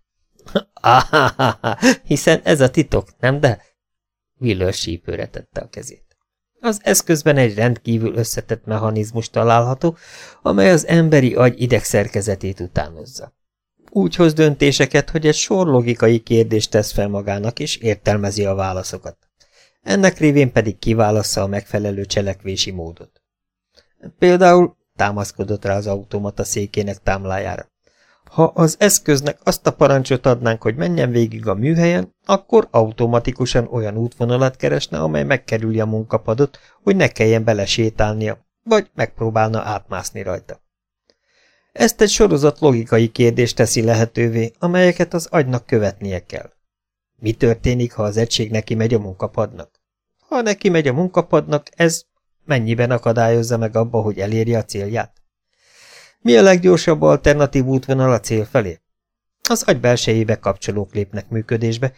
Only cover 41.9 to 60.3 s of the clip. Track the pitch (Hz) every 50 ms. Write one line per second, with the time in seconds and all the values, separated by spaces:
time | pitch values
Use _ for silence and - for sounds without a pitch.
41.9 | - - 214 208 - - 220 196 165 139 143 147 - - 156 143 123 113 113 -
42.9 | 120 113 117 113 - - 120 117 117 - 117 113 - - 113 - - 123 110 113
43.9 | 113 113 113 113 - 120 117 117 113 117 113 113 - _ 175 175 180 180 185 180
44.9 | 175 - 170 165 - 170 - - - 165 135 127 127 117 - - 131 110 104 95
45.9 | 95 - 101 98 92 87 - - - - - - _ _ _ _ _ _ _ _
46.9 | _ _ _ _ _ _ 110 110 113 - 131 117 113 - - 127 123 123 120 117
47.9 | - - 107 107 101 110 117 - - - 110 107 110 110 - - 117 110 110 113
48.9 | 117 107 104 95 92 - 110 104 - 113 107 107 - 87 - - _ _ _ _
49.9 | _ _ _ _ _ _ _ _ 311 254 233 214 196 - - 190 170 160 147 -
50.9 | 123 156 185 180 - 180 160 - 170 151 147 151 147 147 - - - - 170 165
51.9 | 170 - - _ _ _ _ _ _ _ _ - 143 120 110 113 117 120 120 123
52.9 | 127 113 - 120 113 120 113 113 117 117 113 113 120 113 113 107 107 113 117 120
53.9 | 120 110 104 104 95 92 98 104 113 113 113 117 117 110 - - - 101 101 104
54.9 | 113 113 104 - _ _ _ _ _ _ _ _ _ _ _ _ _ _ - -
55.9 | - - - _ _ _ - 233 240 220 196 190 185 175 180 180 175 160 - 170
56.9 | 156 151 156 151 147 143 - 151 143 147 143 135 - 135 127 131 131 131 131 -
57.9 | 131 131 131 131 120 104 - - 117 107 104 - - 127 104 90 82 - _ _
58.9 | _ _ _ _ _ _ _ _ _ _ - - 233 226 - - 170 120 120 120
59.9 | 123 - - - 110 113 110 110